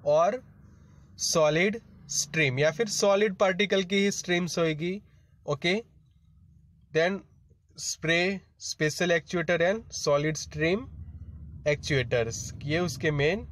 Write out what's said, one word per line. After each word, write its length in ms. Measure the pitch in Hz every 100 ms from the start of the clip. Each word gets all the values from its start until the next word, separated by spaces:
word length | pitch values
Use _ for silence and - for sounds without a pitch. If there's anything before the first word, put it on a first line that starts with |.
| 147
और 360 | 151 175 254 - - - - - - - -
सॉलिड 600 | - 170 151 156 196 220 - - -
स्ट्रीम 500 | - - 160 143 127
या 120 | 156
फिर 160 | 156 220
सॉलिड 480 | - 202 196 214 185
पार्टिकल 480 | 190 180 202 196
की 200 | 185 196
ही 80 | 202
स्ट्रीम्स 460 | - - 175 175 -
होएगी, 420 | 165 151 175 196 - _ _ _ -
ओके। 280 | 147 170 202 - _ _ _ _ - - - _ _ _
Then 260 | 151 170 196 - _ _ _ _ - -
spray, 520 | - 156 170 180 196 _ _ -
special 480 | - 156 - 180 170
actuator 400 | - 175 165 170 170
and 240 | 220 - -
solid 340 | 151 143 151 151
stream 520 | - 151 160 196 269 - - - - - - - 147
actuators, 720 | 143 - 143 120 123 113 - - -
ये 160 | 143 160
उसके 320 | 175 - 165
मेन 340 | 147 147 202 247